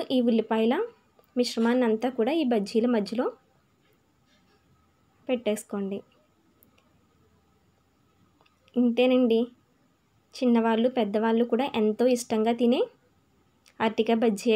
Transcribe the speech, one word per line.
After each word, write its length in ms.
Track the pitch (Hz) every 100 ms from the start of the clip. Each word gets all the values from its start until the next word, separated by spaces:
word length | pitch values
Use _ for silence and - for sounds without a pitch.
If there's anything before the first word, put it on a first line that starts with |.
| - 262
ఈ 20 | 240
ఉల్లిపాయల 460 | 226 220 220 226 294 466 - _ _ _ 254
మిశ్రమాన్ని 460 | 240 - 233 247 240
అంతా 200 | 220 247 254
కూడా 160 | 226 330
ఈ 20 | 269
బజ్జీల 340 | 233 196 226 240 233
మధ్యలో 300 | 196 226 349 - _ _ _ _ _ _ _ _ _ _ _ _ _ _ _ _ _ _ -
పెట్టేసుకోండి. 720 | 247 220 214 - 208 196 196 - _ _ _ _ _ _ _ _ _ _ _ _ _ _ _ _ _ _ _ _ _ _ _ _ _ _ 240
ఇంతేనండి, 640 | 240 233 254 254 247 226 247 _ _ _ _ _ _ _ _ -
చిన్నవాళ్ళు 540 | 247 233 226 226 247 254
పెద్దవాళ్ళు 480 | 208 208 226 226 233
కూడా 140 | 226 277 -
ఎంతో 260 | 214 214 240 247
ఇష్టంగా 360 | - 220 220 233
తినే 200 | 240 277 494 _ _ _ _ _ _ _ _ _
అరటికాయ 380 | 220 220 220 226
బజ్జీ 260 | 233 196 247